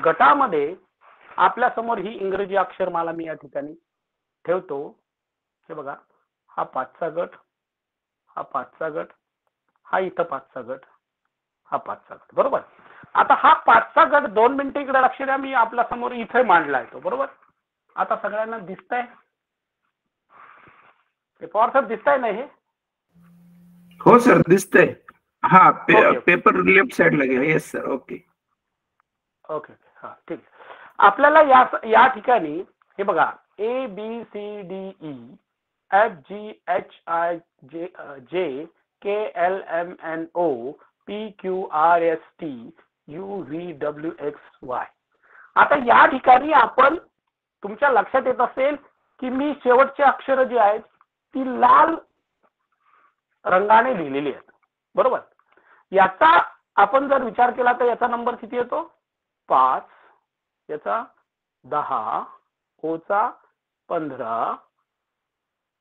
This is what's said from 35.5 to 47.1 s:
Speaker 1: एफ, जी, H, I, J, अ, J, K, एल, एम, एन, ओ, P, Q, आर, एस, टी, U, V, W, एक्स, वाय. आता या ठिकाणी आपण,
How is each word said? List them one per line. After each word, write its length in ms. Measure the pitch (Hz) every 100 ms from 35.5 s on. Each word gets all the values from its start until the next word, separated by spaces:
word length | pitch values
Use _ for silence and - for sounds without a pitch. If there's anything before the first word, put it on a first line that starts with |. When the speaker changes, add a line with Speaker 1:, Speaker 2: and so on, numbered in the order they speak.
| _ _ _ -
Speaker 1:
एफ, 200 | 196 226
जी, 500 | 175 135 202 214 - -
H, 220 | 180 - _ -
I, 320 | 165 170 170 _ _ 135
J, 200 | 165 180 -
अ, 160 | -
J, 520 | 139 123 175 170 131 165 _ _ _
K, 300 | 202 208 214
एल, 280 | 175 175 190 -
एम, 260 | 170 175 -
एन, 200 | 160 165 165
ओ, 380 | 170 170 123 123 - _ _ -
P, 240 | 208 214 -
Q, 300 | 190 185 196
आर, 300 | 156 165 170
एस, 180 | 165 160 - -
टी, 320 | 160 123 117 - _ _ -
U, 340 | 151 196 202
V, 300 | 143 160 175
W, 380 | 143 147 151 160 160
एक्स, 200 | 147 143 - _
वाय. 240 | 127 120 - _ _ _ _ _ - -
आता 200 | 214 294
या 300 | 240 220 320
ठिकाणी 460 | 262 - 254 294
आपण, 460 | 285 220 - 269 330 _